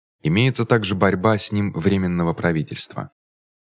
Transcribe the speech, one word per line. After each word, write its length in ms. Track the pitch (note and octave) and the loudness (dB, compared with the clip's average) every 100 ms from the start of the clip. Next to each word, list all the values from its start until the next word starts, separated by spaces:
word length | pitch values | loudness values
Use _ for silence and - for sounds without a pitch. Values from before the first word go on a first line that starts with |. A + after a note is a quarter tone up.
| _ _ | _ _
Имеется 440 | D#2 F#2+ C3 B2 | -2 2 2 0
также 320 | A#2 A#2+ G2 F#2+ | 2 0 0 0
борьба 420 | G2 F#2+ A2 G#2+ | 2 2 2 2
с 140 | - | 0
ним 200 | G#2 G2+ | 0 -2
временного 600 | F2 F#2+ G2 F#2 F2 E2+ | 0 0 2 0 0 -2
правительства. 760 | D#2 F2 D#2+ C#2+ - - - - _ _ _ _ _ | 0 0 0 -2 -4 -4 -6 -12 _ _ _ _ _